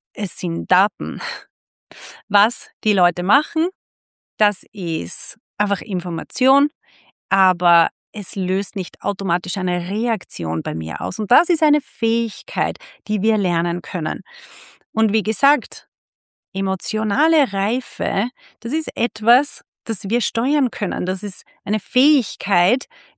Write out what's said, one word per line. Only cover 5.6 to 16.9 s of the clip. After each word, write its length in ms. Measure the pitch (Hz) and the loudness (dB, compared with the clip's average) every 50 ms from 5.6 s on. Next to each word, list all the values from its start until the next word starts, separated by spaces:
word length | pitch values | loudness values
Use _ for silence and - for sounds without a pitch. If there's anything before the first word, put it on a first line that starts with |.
| 214 196 202 - | 0 0 0 -4
Information, 880 | - - 202 180 - 180 170 165 156 - - - 247 262 269 277 277 294 - _ _ _ _ _ _ _ _ _ _ _ | -4 -4 -6 -4 -4 -4 -6 -6 -8 -8 -2 0 4 4 6 6 4 2 0 _ _ _ _ _ _ _ _ _ _ _
aber 600 | - 196 190 185 180 175 180 175 170 170 165 - - _ _ _ _ | 2 4 4 4 2 2 4 4 6 6 4 2 0 _ _ _ _
es 200 | 208 196 - - | -10 -10 -8 -4
löst 420 | 196 185 180 185 190 202 - - 196 | -4 -2 0 0 -2 -2 -4 -4 -6
nicht 240 | 180 - - _ | -6 -6 -8 _
automatisch 560 | - 208 196 190 196 190 180 180 - 180 - 202 | -4 -4 -4 -2 -2 -2 -2 -2 -2 -4 -6 -4
eine 320 | 185 185 180 180 175 175 | -2 -2 -2 -2 -2 -4
Reaktion 760 | 196 214 226 240 226 190 - - - - 170 160 160 160 151 | -4 -2 -2 -2 -2 -4 -6 -12 -10 -6 -4 -2 -2 -2 -2
bei 100 | 156 151 | -4 -4
mir 280 | 160 160 160 - - | -4 -6 -6 -6 -6
aus. 180 | - 185 190 - | -6 -6 -4 -6
Und 120 | 214 190 | 0 4
das 180 | 240 294 349 349 | 4 4 4 4
ist 120 | 349 311 | 0 2
eine 200 | 320 302 294 302 | 4 4 2 2
Fähigkeit, 960 | - - - _ - 226 226 233 233 226 - - - - - 185 156 160 170 - - - - _ _ - | 0 -4 -8 _ -2 0 0 0 -2 -4 -6 -12 -16 -10 -4 -2 -2 -2 -2 -6 -14 -20 -20 _ _ -4
die 120 | 214 202 | -4 0
wir 160 | 185 220 220 208 | 2 2 2 2
lernen 440 | 196 180 175 165 170 175 170 175 | 0 0 0 0 0 0 -2 -4
können. 400 | - - - 175 156 156 - - - - - - - - - - - - - _ _ _ _ | -6 -6 -6 -6 -4 -4 -6 -6 -10 -16 -20 -20 -20 -20 -20 -20 -20 -20 -20 _ _ _ _
Und 180 | 214 220 214 | 0 0 2
wie 100 | 202 220 | 2 0
gesagt, 680 | 180 202 214 - - 277 294 277 - - - - - _ _ _ _ _ _ _ _ _ _ _ _ _ _ | 0 0 -2 2 4 4 4 2 0 -8 -16 -20 -20 _ _ _ _ _ _ _ _ _ _ _ _ _ _
emotionale 960 | 190 196 190 190 190 - - | -2 -2 -2 -2 -2 -4 -6